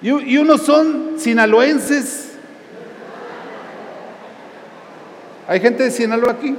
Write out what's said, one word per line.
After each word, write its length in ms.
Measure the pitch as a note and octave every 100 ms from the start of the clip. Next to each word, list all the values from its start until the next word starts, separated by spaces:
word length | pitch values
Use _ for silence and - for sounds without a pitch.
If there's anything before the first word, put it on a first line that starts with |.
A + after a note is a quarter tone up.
y 100 | G#3
u-, 100 | C#4+
y 160 | C4+ C4
unos 240 | D4+ D4
son 540 | - D4 D#4+ D4+ - -
sinaloenses. 1080 | A#3+ A#3 A3 A3 C4 D4+ - C#4+ A#3+ - - - - - - - - - - - - - - - - - - - - - - - - - - - - - - - - - -
¿Hay 120 | F#3
gente 240 | A3+ A#3
de 80 | C4
Sinaloa 420 | B3 A#3 A3+ B3
aquí? 220 | A#3 C#4+